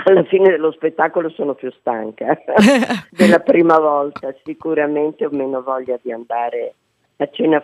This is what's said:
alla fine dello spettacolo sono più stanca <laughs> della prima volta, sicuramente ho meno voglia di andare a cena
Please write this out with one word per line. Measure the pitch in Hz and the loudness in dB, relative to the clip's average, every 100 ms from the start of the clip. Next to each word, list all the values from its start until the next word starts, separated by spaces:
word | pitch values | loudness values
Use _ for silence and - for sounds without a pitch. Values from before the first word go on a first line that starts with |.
| 190 | 2
alla | 190 | 2
fine | 156 190 190 | 4 4 4
dello | 160 160 | 2 -2
spettacolo | - 160 160 160 175 160 | -2 -4 -2 -2 -2 -6
sono | 160 143 | -6 -6
più | 131 127 - | -6 -10 -8
stanca | - 113 110 - 113 156 - 254 214 | -6 -6 -8 -8 -4 -4 0 2 4
<laughs> | 269 254 202 - | 4 0 -6 -10
della | - 202 165 | 0 4 4
prima | - 170 165 160 | 4 4 4 4
volta, | 156 147 143 143 135 135 | 4 0 -2 -6 -12 -10
sicuramente | - 156 165 156 147 147 151 151 151 | -14 -10 -4 -2 0 0 -2 -4 -6
ho | |
meno | 143 135 131 | -4 -4 -6
voglia | 131 131 127 123 | -6 -6 -6 -8
di | 123 | -8
andare | 113 117 117 120 120 110 - _ _ _ _ | -10 -8 -6 -6 -6 -10 -12 _ _ _ _
a | - | -8
cena | - 160 151 | -4 0 0